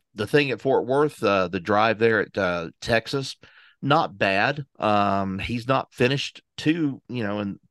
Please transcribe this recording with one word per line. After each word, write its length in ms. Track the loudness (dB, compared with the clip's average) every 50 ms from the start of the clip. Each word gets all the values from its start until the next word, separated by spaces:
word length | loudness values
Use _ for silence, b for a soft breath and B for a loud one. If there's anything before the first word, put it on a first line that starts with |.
| _ _ -8
the 100 | -6 -4
thing 260 | 2 2 2 2 2
at 100 | -2 -4
Fort 240 | 0 0 2 2 2
Worth, 360 | 2 2 2 2 0 -2 0
uh, 280 | 0 2 2 2 2 0
the 100 | -2 -4
drive 400 | -2 0 2 2 4 2 2 2
there 220 | 2 2 2 2
at, 160 | 0 -2 -2
uh, 320 | -2 -2 -2 -2 -2 -6 -8 -12 -10
Texas, 560 | -4 0 0 0 0 -2 -6 -6 -6 -6 -12 _ b b b b b b b b
not 360 | 0 2 2 2 2 -2 -2
bad. 480 | 0 0 2 2 2 2 0 0 -4 -8 _ _ -2
Um, 580 | 0 2 2 4 2 2 2 0 -2 -2 -4
he's 300 | -6 -6 -6 -6 -6 -2
not 260 | -2 -2 -2 -2 _ -2
finished 480 | 0 2 2 2 0 -4 -8 -12 -18 _ _ -10
too, 460 | -4 0 0 0 0 0 -2 -4 -6 _ -8
you 140 | -6 -4 -4
know, 180 | -2 -2 -4
in 180 | -4 -4 -6 -10 _ _